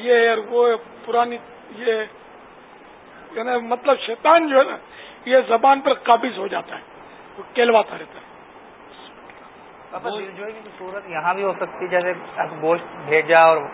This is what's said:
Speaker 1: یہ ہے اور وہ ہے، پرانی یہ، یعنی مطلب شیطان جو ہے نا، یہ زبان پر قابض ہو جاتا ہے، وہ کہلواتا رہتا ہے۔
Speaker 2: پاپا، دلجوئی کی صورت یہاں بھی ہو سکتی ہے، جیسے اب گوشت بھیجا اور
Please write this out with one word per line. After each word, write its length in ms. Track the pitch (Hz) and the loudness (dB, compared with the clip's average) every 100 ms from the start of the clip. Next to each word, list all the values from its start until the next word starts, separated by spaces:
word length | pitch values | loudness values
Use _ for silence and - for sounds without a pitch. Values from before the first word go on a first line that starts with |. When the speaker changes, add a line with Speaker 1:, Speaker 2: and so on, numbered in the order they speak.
Speaker 1:
یہ 120 | 233 | 2
ہے 140 | 240 233 | 2 4
اور 80 | 220 208 | 0 -2
وہ 180 | 240 240 | 0 2
ہے، 80 | 226 - - - | 0 -6 -16 -4
پرانی 320 | 233 240 240 - - - 208 | -2 -2 -4 -14 -20 -20 -8
یہ، 160 | 240 220 214 - - - - - - - - - - - - | -4 -4 -6 -14 -20 -20 -20 -20 -20 -20 -20 -20 -20 -20 -14
یعنی 240 | - 233 247 233 | -8 -4 -4 -2
مطلب 280 | 240 277 262 | -2 0 0
شیطان 480 | - 233 302 330 311 | -2 -2 4 4 4
جو 100 | 269 | 4
ہے 60 | |
نا، 120 | 269 220 - - - - 247 | 2 -2 -16 -20 -20 -16 0
یہ 120 | 254 233 | 2 2
زبان 320 | 226 269 277 | 2 4 4
پر 140 | 269 254 | 2 -2
قابض 340 | - 233 254 190 | 4 2 2 -6
ہو 80 | 196 | -6
جاتا 260 | - - - | -8 -8 -14
ہے، 60 | - - - - - - | -18 -20 -20 -20 -20 -20
وہ 40 | - | -6
کہلواتا 440 | - 240 226 202 - | 0 4 4 2 -6
رہتا 200 | 156 - | -16 -20
ہے۔ 80 | - - - - - - - - - - - - - - - - - | -20 -20 -20 -20 -20 -20 -20 -20 -20 -20 -20 -20 -20 -20 -20 -20 -16
Speaker 2:
پاپا، 200 | 185 226 | -12 -10
دلجوئی 420 | 208 196 185 208 | -10 -12 -14 -14
کی 180 | 220 214 190 | -14 -20 -18
صورت 260 | 185 196 196 | -14 -14 -10
یہاں 240 | 160 165 | -6 -4
بھی 80 | 190 | -2
ہو 80 | 196 175 | -4 -4
سکتی 280 | 175 - | -8 -8
ہے، 60 | 185 | -2
جیسے 220 | 180 175 175 - - | -2 -2 -6 -10 -8
اب 100 | - 156 | -8 -4
گوشت 240 | 156 170 - - 143 | -2 -2 -4 -14 0
بھیجا 320 | 156 156 165 | 0 4 6
اور 140 | 165 160 143 | 6 4 -2